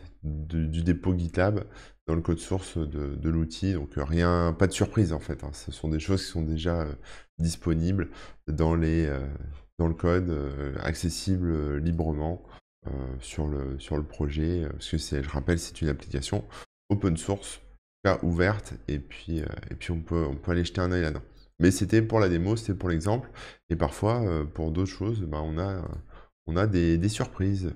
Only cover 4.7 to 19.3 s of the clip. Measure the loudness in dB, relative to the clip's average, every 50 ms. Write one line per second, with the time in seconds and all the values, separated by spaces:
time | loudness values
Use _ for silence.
4.7 | 4 2 0 2 4 2 2 2 2 -4 -4 -6 -8 -6 -6 -10 -10 -10 -12 -12
5.7 | -10 -4 -2 -2 0 0 0 0 0 0 0 -2 -4 -2 -2 -2 -2 -2 0 0
6.7 | 0 0 -2 -4 -6 -10 -14 -18 -18 -18 -20 _ _ -2 -2 -2 -2 -2 0 0
7.7 | 2 2 2 0 0 0 -2 -4 -8 -16 -18 -18 -18 -12 -6 -4 0 2 4 4
8.7 | 4 4 4 4 4 2 2 2 0 -2 -4 -6 -8 -8 -8 -10 -12 -12 -16 -12
9.7 | _ 0 2 2 2 2 2 4 4 4 2 2 0 -2 -2 -4 -4 -4 -6 -4
10.7 | -4 -4 -4 -4 -2 0 -2 -2 -2 -2 0 0 0 2 2 2 2 2 0 0
11.7 | 0 0 0 0 0 2 0 0 0 0 -2 -2 -4 -6 -10 -16 -20 -20 _ _
12.7 | _ _ -8 -6 -6 -4 -4 -6 -6 -8 -10 -8 -4 -2 -2 -2 -2 -2 -2 -4
13.7 | -6 -8 -6 -2 -2 -2 -2 -4 -4 -2 -2 -2 0 0 0 0 0 0 -2 -4
14.7 | -6 -8 -6 -2 -2 -2 -2 -2 -2 -2 -2 -2 -2 -2 2 2 2 2 0 -6
15.7 | -6 -2 0 0 0 -2 -4 -4 -4 -4 -2 -2 -2 -4 -4 -6 -14 -18 -18 _
16.7 | _ _ _ 0 0 4 4 2 2 2 0 -2 -2 -2 -2 -12 -16 -16 -18 -20
17.7 | -20 -20 _ _ _ _ 2 4 4 4 2 2 4 4 4 4 2 0 -4 -10
18.7 | -12 -10 -6 -4 -4 -4 -4 -8 -16 -14 -8 -4